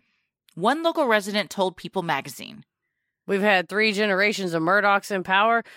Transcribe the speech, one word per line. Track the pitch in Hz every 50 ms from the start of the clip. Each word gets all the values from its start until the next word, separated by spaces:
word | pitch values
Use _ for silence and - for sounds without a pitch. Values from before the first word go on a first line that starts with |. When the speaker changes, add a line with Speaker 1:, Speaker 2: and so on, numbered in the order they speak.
| _ _ _ _ _ _ _ _ _ _ -
Speaker 1:
One | - 170 226 269 320 330
local | 330 330 330 302
resident | 247 220 214 196 202 196 214 190 143
told | - - 190 185 170 -
People | - 170 - 196
magazine, | 170 170 156 135 - 147 - - - - - - - _ _ _ _ _ _ _ _ _ _ _ _ -
Speaker 2:
"We've | 196 196
had | 190 214 202 185 175 160
three | 185 208 214 220
generations | 208 190 214 208 190 180 202 208 202 196 196 180 165
of | 165 160
Murdochs | 165 190 208 202 202 196 202 196 -
in | 208 190 175
power, | - 185 196 208 226 233 233 214 - -